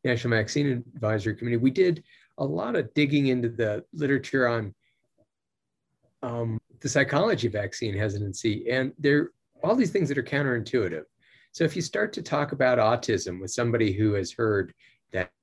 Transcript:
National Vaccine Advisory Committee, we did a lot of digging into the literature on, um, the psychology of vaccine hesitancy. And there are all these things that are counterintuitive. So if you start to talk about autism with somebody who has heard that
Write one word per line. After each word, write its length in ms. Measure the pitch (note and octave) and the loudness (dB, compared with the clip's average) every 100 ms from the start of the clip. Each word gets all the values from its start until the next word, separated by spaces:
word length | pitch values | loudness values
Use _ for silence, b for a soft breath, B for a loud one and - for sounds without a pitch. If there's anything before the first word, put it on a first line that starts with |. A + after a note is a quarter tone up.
National 340 | C3 A#2 B2 A2+ | 0 0 2 0
Vaccine 460 | A2 D3 C#3+ B2 - | 2 0 0 -2 -6
Advisory 400 | - A2 A2 G#2+ | -4 -2 0 -2
Committee, 220 | G#2 A#2+ A#2+ | -4 -2 2
we 140 | C3 | 2
did 320 | F#3 F#3 D#3 b b b - | 4 2 0 b b b -6
a 60 | |
lot 300 | C#3+ D#3+ A3+ | -4 -2 -2
of 160 | G#3+ A#2 | -2 -2
digging 320 | - C#3+ D3 C3+ | 0 2 2 2
into 220 | B2+ A#2+ | 2 0
the 360 | A#2 A2 G#2+ - | 0 -2 -2 -8
literature 540 | D#3 C#3+ C3+ C#3 C3+ B2 | -4 0 0 0 0 2
on, 260 | A#2 G#2 - _ _ _ _ _ _ _ _ _ _ _ _ _ _ | 0 -4 -12 _ _ _ _ _ _ _ _ _ _ _ _ _ _
um, 360 | B2 A#2 A#2 A2 _ - | -8 -4 -4 -6 _ -10
the 100 | D3 | -2
psychology 560 | C#3 C3+ C#3+ A3 G3+ | 0 2 2 2 2
of 80 | A2+ | 0
vaccine 420 | G#2 G2+ - A2+ | -2 -6 -4 -4
hesitancy. 720 | G2 G#2+ G#2 G#2 - A2+ G#2 A2+ | 0 -2 -2 -6 -2 -2 -2 -2
And 200 | C3 C3 - | -2 -2 0
there 220 | C#3+ D3 | 4 4
are 120 | - _ _ _ | 2 _ _ _
all 120 | E3 | 0
these 160 | B3 F#3+ | 2 2
things 180 | G3+ D3 | 2 0
that 80 | C#3 | -2
are 60 | |
counterintuitive. 840 | - C#3+ C#3 A#2+ A2 B2+ F#2 D#2 - _ b b b | -2 -2 0 -2 0 -2 0 -4 -10 _ b b b
So 120 | - | -2
if 120 | E3 | -2
you 80 | F3+ | 0
start 280 | D#3+ G3+ G#3+ | -4 -2 -2
to 100 | - | -4
talk 300 | E3 D3 D3 | -4 -2 -2
about 260 | C#3 B2+ B2 | 2 4 4
autism 600 | A2 - - G2 F#2 F2+ | 4 2 0 -2 -2 -8
with 120 | F#2+ | -6
somebody 400 | - A#2+ A#2 A2 | -2 0 2 2
who 220 | G2 G#2+ | 2 2
has 180 | G2+ F2+ | 2 -4
heard 420 | - A2 G2+ F2+ _ b b _ | -2 0 0 -2 _ b b _
that 200 | F#2+ F2+ _ | -6 -6 _